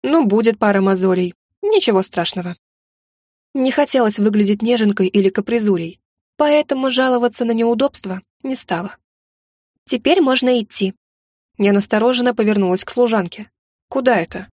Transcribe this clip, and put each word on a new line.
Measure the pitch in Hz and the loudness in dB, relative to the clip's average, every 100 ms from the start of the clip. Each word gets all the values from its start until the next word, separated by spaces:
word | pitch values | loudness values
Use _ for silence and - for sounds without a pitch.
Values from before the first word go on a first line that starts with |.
Ну, | 254 330 233 | 0 0 2
будет | 208 220 214 | 2 2 0
пара | 208 196 | 0 2
мозолей, | 190 185 190 185 180 - _ _ | 2 2 0 0 -2 -6 _ _
ничего | 403 427 - 190 | 0 0 2 0
страшного. | 190 - 170 - 180 175 _ _ _ _ _ _ _ _ _ | 0 -4 -4 -6 -10 -14 _ _ _ _ _ _ _ _ _
Не | 277 262 | -2 0
хотелось | 254 294 262 220 208 | 0 0 2 0 2
выглядеть | 208 208 202 208 | 0 2 2 0
неженкой | 220 240 214 202 185 | 0 0 0 0 0
или | 202 190 | 2 2
капризулей, | 190 202 233 208 185 165 175 _ _ _ - | -2 -2 -2 0 -2 -4 -14 _ _ _ -2
поэтому | 294 294 - 269 262 | 2 2 0 -2 -2
жаловаться | 247 262 247 240 - | 0 0 0 -2 -2
на | 233 | -2
неудобства | 226 233 233 277 - 196 185 _ _ | 0 0 0 -2 -2 -8 -10 _ _
не | 269 262 | -8 -8
стала. | - 170 196 - _ _ _ _ _ _ _ _ - | -6 -6 -8 -14 _ _ _ _ _ _ _ _ -6
«Теперь | 247 262 370 | -2 2 2
можно | 269 262 247 247 | 2 2 2 0
идти». | 208 - 190 - _ _ _ _ _ - | -2 -4 -4 -6 _ _ _ _ _ -2
Я | 202 | 2
настороженно | 202 202 214 233 247 247 | 2 2 0 2 2 0
повернулась | 240 214 208 190 185 - | 0 0 2 2 0 -2
к | |
служанке. | - 240 220 175 - 208 _ _ _ _ | 0 2 0 -2 -10 -20 _ _ _ _
«Куда | 269 254 214 | -2 0 0
это?» | 165 - 190 | -2 -10 -16